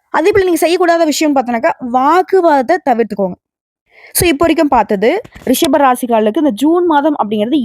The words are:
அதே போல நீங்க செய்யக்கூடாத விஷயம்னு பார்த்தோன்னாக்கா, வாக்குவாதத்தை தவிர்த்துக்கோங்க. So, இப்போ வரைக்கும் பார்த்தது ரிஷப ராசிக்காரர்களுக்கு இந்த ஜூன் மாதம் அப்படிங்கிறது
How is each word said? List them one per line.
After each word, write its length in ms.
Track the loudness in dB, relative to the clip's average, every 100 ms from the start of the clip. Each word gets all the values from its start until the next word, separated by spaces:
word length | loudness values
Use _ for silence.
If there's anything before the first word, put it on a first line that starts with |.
| _
அதே 160 | -2 2
போல 160 | 2 0
நீங்க 140 | 0
செய்யக்கூடாத 440 | 0 0 2 2 0
விஷயம்னு 280 | 0 0 0
பார்த்தோன்னாக்கா, 340 | -2 -2 -2 -4 -4 0
வாக்குவாதத்தை 800 | 2 2 2 0 2 2 0 -2 0
தவிர்த்துக்கோங்க. 460 | -2 -2 -4 -6 -6 _ _ _ _ _ _ -10
So, 100 | -2 0
இப்போ 140 | 2
வரைக்கும் 260 | 2 2 2
பார்த்தது 360 | 0 0 0 0 -2 -6 -10 -4
ரிஷப 300 | -2 0 2
ராசிக்காரர்களுக்கு 600 | 2 0 -2 0 0 0
இந்த 100 | -2 0
ஜூன் 240 | 0 0 2
மாதம் 300 | 0 0 -2
அப்படிங்கிறது 400 | -4 -4 -2 -2